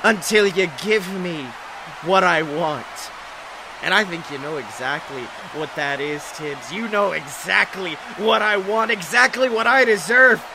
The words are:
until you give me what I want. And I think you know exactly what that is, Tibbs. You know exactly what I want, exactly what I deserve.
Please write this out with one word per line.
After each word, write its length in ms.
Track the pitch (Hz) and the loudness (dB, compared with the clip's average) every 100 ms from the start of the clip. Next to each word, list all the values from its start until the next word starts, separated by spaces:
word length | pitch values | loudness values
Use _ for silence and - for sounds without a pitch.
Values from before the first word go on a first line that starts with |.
until 440 | 208 214 - 214 202 | 2 2 2 4 4
you 220 | 185 180 135 | 4 0 -2
give 300 | 185 214 185 196 | 0 0 0 -4
me 240 | 180 160 127 - - - - - 156 | -4 -6 -8 -12 -14 -14 -14 -8 2
what 180 | 190 | 4
I 200 | 185 165 | 6 2
want. 420 | 160 147 165 143 107 - - - - - - - - - | 0 -2 -2 -2 -8 -12 -12 -14 -16 -14 -14 -14 -14 -6
And 100 | - | 2
I 120 | 190 202 | 2 2
think 260 | 170 165 | -6 -8
you 60 | 139 | -8
know 180 | 143 156 | -6 -8
exactly 680 | 107 - 131 147 - 135 117 - - 147 | -8 -6 -4 -4 -6 -10 -10 -12 -12 -8
what 160 | 156 - | -8 -4
that 240 | 143 143 | -4 -2
is, 240 | 147 147 - - | -4 -6 -8 -10
Tibbs. 340 | 151 143 135 | -10 -10 -8
You 160 | 180 226 | -8 -2
know 240 | 208 202 | 0 0
exactly 840 | 160 139 135 - 190 202 190 180 151 - 202 | 0 -6 -10 0 2 2 -2 -6 -6 -10 -2
what 240 | 214 - | 2 4
I 140 | 214 208 | 4 0
want, 360 | 190 220 220 | 0 0 0
exactly 580 | 226 170 240 254 247 262 | -2 0 4 4 4 0
what 180 | 226 226 | 2 4
I 160 | 269 | 6
deserve. 580 | 240 208 175 247 262 233 - | 6 2 4 6 8 6 0